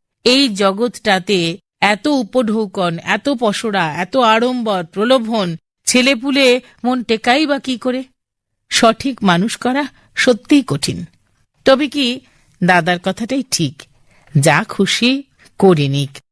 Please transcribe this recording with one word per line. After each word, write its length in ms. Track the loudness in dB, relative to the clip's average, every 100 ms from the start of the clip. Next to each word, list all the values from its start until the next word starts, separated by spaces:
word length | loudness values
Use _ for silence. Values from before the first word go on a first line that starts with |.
| _ _
এই 240 | 2 2 2
জগৎটাতে 1120 | 0 0 0 -4 -4 -2 -2 0 -2 -2 -6 _ _
এত 260 | 0 0 0
উপঢৌকন, 920 | -2 0 0 0 -2 -4 -4 -4 -4
এত 300 | -2 -2 -2
পসরা, 680 | -2 -2 -2 -4 -2 -2
এত 220 | -4 -4 0
আড়ম্বর, 680 | 2 2 0 -2 -2 -4
প্রলোভন, 720 | -4 -4 0 0 0 -4 -4 -6 _ _
ছেলেপুলে 760 | -2 2 2 0 -2 2 2 2 -2 _
মন 180 | -4 -4
টেকাই 440 | -2 -2 2 0 0
বা 120 | -2
কি 200 | -4 -6
করে? 260 | -4 -6 -10 _ _ _ _ _ _
সঠিক 540 | 2 2 2 -4 -2
মানুষ 320 | 0 2 0 -4
করা 300 | -4 -4 -4 -10 _
সত্যিই 500 | -2 0 0 2 2 2
কঠিন। 380 | -4 -6 -8 -12 _ _ _ _ _
তবে 240 | 2 2 0
কি, 320 | -2 -4 -4 -12 _ _ _
দাদার 340 | 2 2 2 -2
কথাটাই 440 | -4 -6 -4 -4 -4
ঠিক, 320 | -4 -4 -6 -20 _ _ _ _ 2
যা 260 | 4 2 0
খুশি 540 | -2 -2 2 0 0 -4 _ _ 2
করে 300 | 4 4 2
নিক, 220 | -2 -4 -10 _